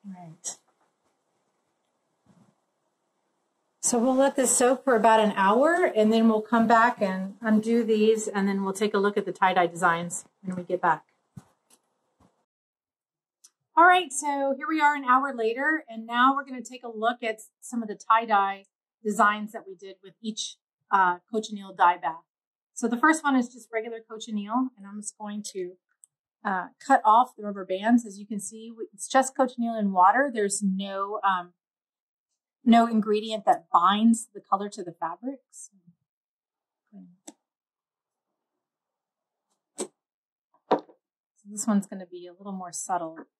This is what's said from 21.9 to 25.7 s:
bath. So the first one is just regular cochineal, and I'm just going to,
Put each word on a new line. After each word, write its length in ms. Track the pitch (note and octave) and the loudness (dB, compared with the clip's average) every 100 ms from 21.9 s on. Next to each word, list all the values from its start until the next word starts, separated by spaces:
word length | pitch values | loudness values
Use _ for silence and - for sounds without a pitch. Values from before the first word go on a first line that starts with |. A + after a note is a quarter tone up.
| F3+ | 2
bath. 260 | F3 E3 _ _ _ _ _ | -4 -8 _ _ _ _ _
So 160 | - A#3 | -6 -4
the 80 | A#3+ | 2
first 260 | D4+ D#4 | 2 2
one 140 | D4 C4 | 2 0
is 160 | A#3+ | 0
just 160 | B3 - | -8 -10
regular 300 | A3+ A#3 A3+ | -8 -8 -14
cochineal, 680 | A3 A3 A3+ G#3 G3+ A#3+ B3+ B3 | _ -16 -8 -8 -4 -4 -4 _
and 80 | G3 | -18
I'm 140 | G#3 | -16
just 180 | G#3 _ | -16 _
going 240 | G#3 G#3 G#3 | -12 -10 -10
to, 240 | G3 F3+ | -10 -10